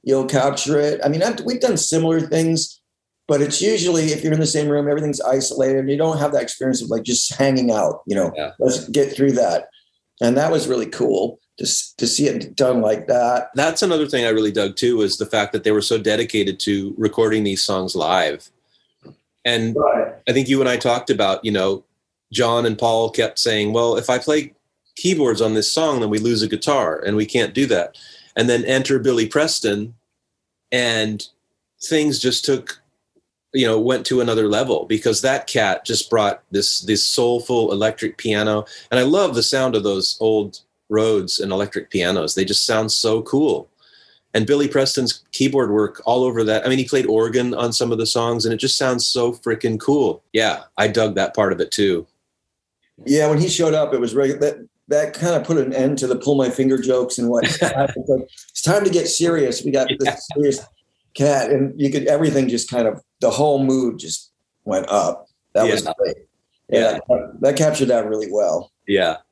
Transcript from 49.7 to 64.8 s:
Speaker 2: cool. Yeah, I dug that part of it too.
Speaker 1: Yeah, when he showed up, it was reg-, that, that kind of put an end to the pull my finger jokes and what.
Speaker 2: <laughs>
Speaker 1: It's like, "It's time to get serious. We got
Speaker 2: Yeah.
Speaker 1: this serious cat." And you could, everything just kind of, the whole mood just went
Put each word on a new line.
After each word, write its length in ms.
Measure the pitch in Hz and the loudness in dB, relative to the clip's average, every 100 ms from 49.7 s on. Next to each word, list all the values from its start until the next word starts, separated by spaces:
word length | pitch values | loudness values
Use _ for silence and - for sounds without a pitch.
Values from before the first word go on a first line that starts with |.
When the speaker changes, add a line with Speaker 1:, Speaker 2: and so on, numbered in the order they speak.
| 110 | -2
Speaker 2:
cool. 420 | - 143 113 - _ | 0 2 2 -2 _
Yeah, 300 | 110 107 - - - | 0 0 -2 -8 -2
I 80 | 104 | 0
dug 300 | 110 110 98 | 2 0 0
that 180 | 92 | -2
part 180 | - 98 | 0 0
of 80 | 90 | 0
it 120 | - | -2
too. 340 | - 98 87 85 _ _ _ _ _ _ _ _ _ - | 0 0 0 -6 _ _ _ _ _ _ _ _ _ 0
Speaker 1:
Yeah, 220 | 143 151 | 2 4
when 120 | 147 | 2
he 80 | 180 | 2
showed 260 | - 160 | 2 2
up, 180 | 156 147 | 2 2
it 40 | 131 | 0
was 140 | 120 | 0
reg-, 260 | 123 135 139 | 2 0 2
that, 160 | 147 - - _ - | -2 -2 -18 _ -2
that 260 | 147 151 | 0 0
kind 200 | - 170 | -2 -2
of 80 | 160 | 0
put 120 | - 160 | 0 0
an 160 | 131 | 0
end 260 | 131 131 139 | 0 0 0
to 80 | 127 | -2
the 100 | 123 | 0
pull 180 | 143 139 | 2 2
my 140 | 123 | 2
finger 260 | 120 131 131 | 2 2 2
jokes 400 | 120 127 123 - | 2 0 0 -2
and 100 | 120 | 0
what. 160 | 120 | 0
Speaker 2:
<laughs> 40 | 113 | 0
Speaker 1:
It's 140 | - | 0
like, 580 | 170 135 139 135 131 131 127 - - | 0 0 -2 -2 -2 -2 -2 -18 -14
"It's 120 | - | -4
time 220 | 160 202 | 2 2
to 60 | 196 | 2
get 180 | 170 170 | 0 0
serious. 560 | - 170 165 131 120 | 0 0 2 0 -2
We 60 | 143 | -2
got 180 | 135 131 | 0 -2
Speaker 2:
Yeah. 60 | 147 | -2
Speaker 1:
this 300 | 139 - - | -2 -4 -6
serious 260 | 143 143 135 - _ _ _ _ | 0 0 0 -10 _ _ _ _
cat." 360 | - 143 139 113 | 0 2 2 2
And 220 | 139 139 151 | 2 0 0
you 100 | 139 | 0
could, 160 | 143 131 | 0 2
everything 400 | 147 160 139 127 | 2 4 2 0
just 200 | 117 - | -2 -2
kind 160 | 123 113 | 0 0
of, 140 | 104 _ _ | -2 _ _
the 100 | 120 | 0
whole 340 | 117 151 143 | 2 2 2
mood 340 | 131 131 123 107 | 2 2 0 -4
just 320 | 82 - - _ _ _ | -10 -12 -12 _ _ _
went 240 | 104 95 | -4 -4